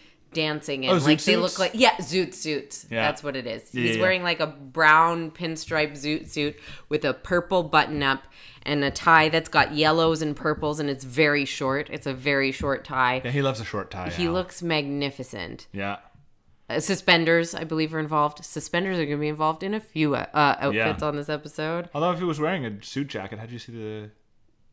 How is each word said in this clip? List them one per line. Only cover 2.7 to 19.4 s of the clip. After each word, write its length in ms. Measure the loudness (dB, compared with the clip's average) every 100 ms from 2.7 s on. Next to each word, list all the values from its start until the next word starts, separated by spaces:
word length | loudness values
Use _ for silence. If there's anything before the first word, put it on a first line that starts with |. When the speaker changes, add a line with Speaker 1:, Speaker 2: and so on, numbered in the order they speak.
| -14 -6
Speaker 2:
Yeah. 120 | -2
Speaker 1:
That's 180 | 0 -2
what 120 | -6 -6
it 100 | -6
is. 240 | -10 -8
Speaker 2:
Yeah, 80 | -2
Speaker 1:
He's 80 | 0
Speaker 2:
yeah, 40 | 2
yeah. 40 |
Speaker 1:
wearing, 220 | 2 2
like, 160 | 0 -2
a 80 | -2
brown 840 | -6 -6 4 8 8 8 4 -4
pinstripe 640 | -6 -6 -6 -4 -2 -2
zoot 360 | -2 -4 -4 -4
suit 260 | -4 -4 -6 -14 -16 -4
with 160 | -2 -2
a 80 |
purple 480 | -4 0 0 2 0
button 380 | 2 2 2 0
up 220 | 0 0 -4 -20 -20 -10
and 200 | -2 0
a 60 | 0
tie 400 | 2 6 8 8
that's 200 | 2 2
got 260 | 2 2 4
yellows 460 | 4 4 4 2
and 120 | -2 -2
purples, 440 | -2 -2 -2 -2
and 100 | -4
it's 140 | -4
very 420 | -2 2 4 4 0
short. 440 | -2 -2 -2 -4
It's 160 | -8 -6
a 60 |
very 380 | -4 0 2 2
short 320 | 0 -2 -4
tie. 380 | -2 0 2 0
Speaker 2:
Yeah, 60 | -2
he 100 | 0
loves 160 | 0 -2
a 60 | -6
short 260 | -6 -8
tie, 180 | -8 -8
Speaker 1:
He 160 | -4 -2
Speaker 2:
Al. 60 |
Speaker 1:
looks 300 | -2 -4 -6
magnificent. 1040 | -2 -2 -2 -4 -4 -6 -10 -10 -10 -12 -12
Speaker 2:
Yeah. 240 | -8 -6 -8 -14 _ _ _ _ _ -6
Speaker 1:
Uh, 100 | -4
suspenders, 760 | -2 0 2 4 4 2 2
I 120 | -6 -6
believe, 280 | -2 -2
are 60 | -2
involved. 440 | -2 0 0 -2
Suspenders 540 | -10 -8 -4 -2 -2 -2
are 80 | -2
gonna 120 | -2
be 100 | -2
involved 340 | 0